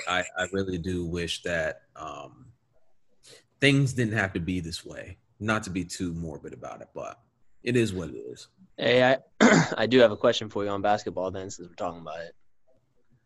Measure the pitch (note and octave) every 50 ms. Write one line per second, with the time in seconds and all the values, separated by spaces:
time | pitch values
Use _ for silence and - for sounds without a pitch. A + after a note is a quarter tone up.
0 | - E2+ F2+ F2+ F2+ - - F2 F#2 F2+ - G2 G2 F#2 F#2 F2 D#2+ F#2+ F2+ F2
1 | F2 E2 E2+ F2 E2+ E2 - - - F2+ F2 E2 D#2+ D#2 C#2+ - _ _ - -
2 | D#2 D#2 D2 C#2+ C#2+ C2+ - - - - - _ _ _ _ _ _ _ _ _
3 | _ _ _ _ _ - - - _ _ _ - - C#3 C#3 C#3 C#3 B2+ G2 A2
4 | B2 A2 G#2 A2 G2 G2 F#2+ G2 E2 D#2+ F#2 F2+ E2 E2 E2 - - - - -
5 | - - F#2 - _ _ _ - G#2 A2 A2 G#2+ G#2+ G2 F2 F#2+ F2 E2+ - -
6 | F#2+ F2 E2 E2 E2+ D#2+ D2 - - D#2 - - B1+ B1+ A1 A1+ - - - D2+
7 | B1 G1+ G1+ _ _ _ _ _ _ - - - - A#2 A#2+ B2 A#2 G#2+ F#2 F#2
8 | E2+ D2+ B1+ A#1 A1+ B1 B1+ - - - _ _ - - _ - - C3 B2 B2+
9 | B2+ B2+ C3+ - - _ _ - G#3+ A#3+ - E3+ D#3+ - - - A2+ A2+ B2 B2+
10 | A#2+ A2 G#2 G2+ - B2 A2+ - A2 G#2+ - G#2+ G2+ G2+ G2+ G2+ G2 G#2 G#2 G#2
11 | - G2+ F2+ F2 F2+ F#2+ F#2 G2 F#2+ G2 - - F2 F2 F2+ - G#2 F2+ E2+ E2+
12 | E2 D#2+ D2+ E2+ E2 E2 - _ _ _ _ _ _ _ _ _ _ _ _ _
13 | _ _ _ _ _